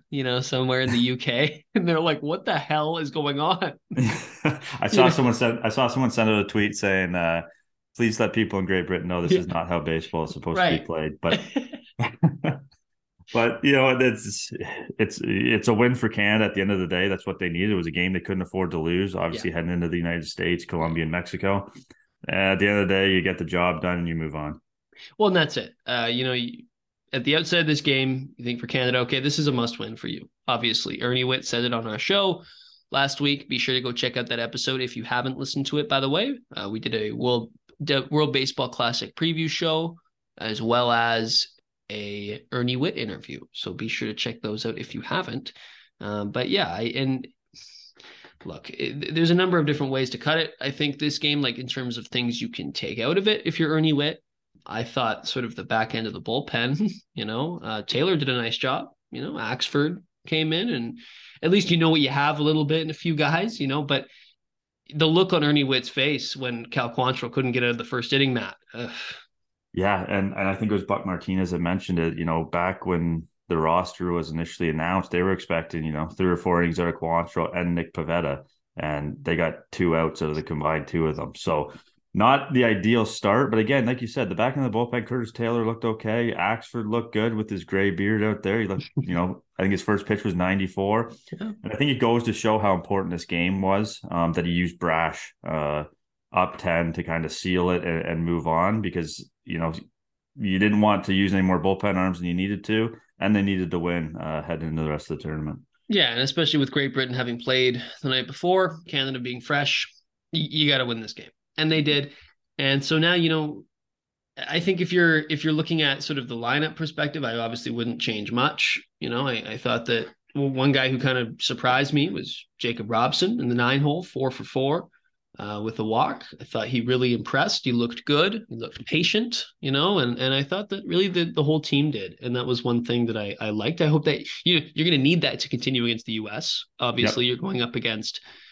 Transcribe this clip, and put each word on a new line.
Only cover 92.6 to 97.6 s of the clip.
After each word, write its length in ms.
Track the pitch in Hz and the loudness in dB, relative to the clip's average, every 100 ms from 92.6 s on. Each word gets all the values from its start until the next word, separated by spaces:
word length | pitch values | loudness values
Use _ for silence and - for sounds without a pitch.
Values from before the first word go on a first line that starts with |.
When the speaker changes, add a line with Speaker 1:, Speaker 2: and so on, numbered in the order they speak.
| 104 | 4
Speaker 2:
important 380 | 90 - 98 90 | 2 0 -2 -2
this 140 | 87 - | -6 -4
game 340 | 85 90 95 | 0 0 2
was, 400 | 95 98 104 - - | 2 2 0 -6 -6
um, 220 | 85 85 | 0 2
that 140 | 82 87 | 2 0
he 60 | |
used 260 | 87 87 - | 2 0 0
Brash, 560 | 87 80 82 - - _ - | 0 2 2 -2 -14 _ -6
uh, 380 | 80 73 76 76 _ _ _ _ | -2 -2 -2 -6 _ _ _ _
up 260 | 90 92 - | 0 0 0
ten 340 | 92 85 82 | 0 2 0
to 80 | 82 | -2
kind 220 | 82 82 | -4 -4
of 80 | 78 | -4
seal 380 | - 92 90 | -4 0 2